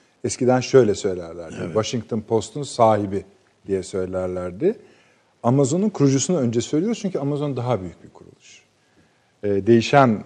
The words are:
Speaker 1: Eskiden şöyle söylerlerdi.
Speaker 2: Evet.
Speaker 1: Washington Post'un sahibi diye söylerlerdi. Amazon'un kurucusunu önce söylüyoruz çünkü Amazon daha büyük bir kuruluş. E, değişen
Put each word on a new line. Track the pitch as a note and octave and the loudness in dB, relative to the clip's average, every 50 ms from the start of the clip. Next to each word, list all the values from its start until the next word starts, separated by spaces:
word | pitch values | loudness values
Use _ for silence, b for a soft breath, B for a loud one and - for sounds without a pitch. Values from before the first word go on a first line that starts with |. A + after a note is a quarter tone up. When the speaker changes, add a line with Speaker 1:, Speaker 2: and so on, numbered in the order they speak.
| _ _ _ _ - | _ _ _ _ -8
Speaker 1:
Eskiden | B2 - - C3 A#2+ B2+ B2+ | -8 -4 0 2 2 2 2
şöyle | B2 - - C3+ A#2+ G#2+ - | 2 4 6 6 6 6 2
söylerlerdi. | - - G2+ F#2 F2+ F2 E2 E2 E2+ E2+ D#2+ - - | 0 -2 -4 -4 -4 -8 -12 -12 -14 -14 -14 -12 -10
Speaker 2:
Evet. | G2 | -8
Speaker 1:
Washington | F2+ E2 G#2+ G#2+ - - A#2+ A2 - A#2+ A2 | -4 -2 -2 -2 -2 -4 -6 -6 -6 -6 -6
Post'un | G#2+ - A2+ A2+ - - - D3+ C#3+ | -4 -2 -2 -2 -2 -4 -8 -10 -10
sahibi | B2+ - - A#2 A2 A2 G#2 G#2 G2 G2 F#2+ F2+ - _ _ _ _ _ _ _ | -6 0 4 4 4 4 4 0 -2 -4 -6 -8 -10 _ _ _ _ _ _ _
diye | - G2 F#2+ F2+ | -4 -4 -4 -4
söylerlerdi. | - - G2 F#2 F2+ F#2 F#2 F#2 F#2 F#2 F#2 F2+ F2+ F2 G2 C#3+ F#3 A#3 - b b b b b b b b b b b b - | -4 -6 -6 -6 -4 -4 -4 -4 -4 -6 -6 -8 -8 -8 -4 -4 -4 -4 -4 b b b b b b b b b b b b -2
Amazon'un | A#2+ B2+ C#3 C#3+ B2 C#3+ F3+ G3+ A3 | 0 2 2 2 2 2 0 0 -2
kurucusunu | G3 - C#3+ C#3 C3+ C#3 - - F3+ E3 | 0 2 2 2 2 2 0 0 -2 0
önce | C3 A2+ A2+ A#2+ | 0 0 0 -2
söylüyoruz | A#2 - - D3+ E3+ A3+ A#3 - - | -2 -2 -2 -2 0 -2 -4 -4 -6
çünkü | G3+ - D3+ | -6 -6 -4
Amazon | C#3 C#3 D3 C#3+ D3 D3 C3+ | -4 -4 -4 -4 -4 -4 -4
daha | B2 A#2+ B2 B2 G2 | -4 -4 -2 -2 -4
büyük | F#2 F2 E2 _ - | -4 -8 -14 _ -20
bir | - | -20
kuruluş. | - - - - - _ _ - - - _ _ _ _ _ _ _ _ _ _ _ _ _ _ _ _ - | -20 -20 -20 -20 -20 _ _ -20 -20 -20 _ _ _ _ _ _ _ _ _ _ _ _ _ _ _ _ -4
E, | G#2 G2+ G2 G2 | -2 -2 0 4
değişen | G#2+ A#2 A#2 A2 - - C#3+ C3+ B2 A2 G2 - | 4 4 4 4 4 4 6 6 6 4 0 -4